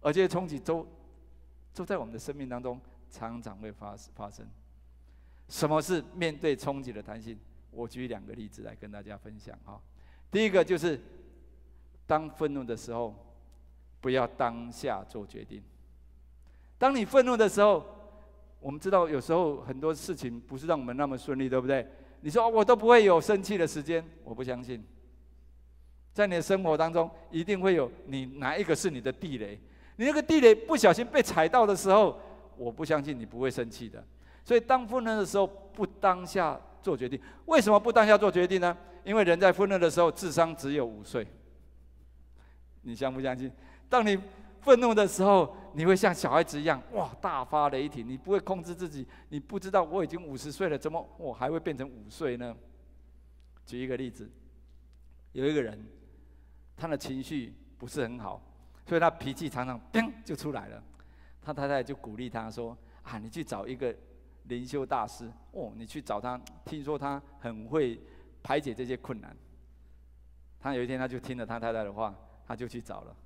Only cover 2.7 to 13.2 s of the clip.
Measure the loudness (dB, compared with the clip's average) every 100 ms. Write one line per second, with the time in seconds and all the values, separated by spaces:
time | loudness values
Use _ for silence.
2.7 | -10 -14 -20 -20 -14 -12 -12 -14 -14 -16
3.7 | -14 -16 -18 -20 -16 -16 -16 -20 -20 -20
4.7 | -20 -20 -20 -20 -20 -20 -20 -16 -2 0
5.7 | 0 0 -4 -4 -6 -6 -2 -2 -2 -4
6.7 | -8 -10 -14 -14 -14 -14 -16 -20 -20 -20
7.7 | -14 -12 -10 -10 -10 -12 -16 -16 -16 -16
8.7 | -16 -16 -16 -16 -18 -18 -18 -18 -20 -20
9.7 | -20 -20 -20 -20 -20 -6 0 2 4 4
10.7 | 0 0 -4 -8 -20 -20 -20 -20 -20 -20
11.7 | -20 -20 -20 -2 -2 -2 -4 -4 -4 -8
12.7 | -10 -8 -6 -8 -10